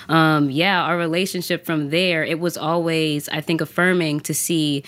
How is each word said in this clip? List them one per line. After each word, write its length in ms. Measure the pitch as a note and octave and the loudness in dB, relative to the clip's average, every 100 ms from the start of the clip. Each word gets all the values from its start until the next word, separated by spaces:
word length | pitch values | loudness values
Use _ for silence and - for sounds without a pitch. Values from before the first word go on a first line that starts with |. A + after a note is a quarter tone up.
| - | 0
um, 420 | D#3+ D#3 D3+ C#3+ | 4 4 4 2
yeah, 320 | C3+ F#3 F#3 | 2 2 2
our 140 | D3+ F3 | 0 0
relationship 680 | E3 E3+ G3 F3+ E3 E3 - | 0 0 -2 -4 -4 -4 -2
from 240 | D#3 C#3+ | -2 0
there, 340 | E3 F#3 E3 | 0 2 0
it 160 | C#3+ D#3+ | -2 -2
was 180 | F3 - | -2 -2
always, 680 | D3+ E3+ E3 D#3+ D#3 D3 - | -2 0 0 0 0 -2 -4
I 120 | D3+ | -6
think, 200 | D3+ E3 | -2 -2
affirming 580 | D#3 - F3+ F3+ D#3+ D3 | -2 0 2 2 0 -2
to 120 | - | -4
see 500 | D3+ - E3+ D3+ C#3+ | -4 -2 0 0 -2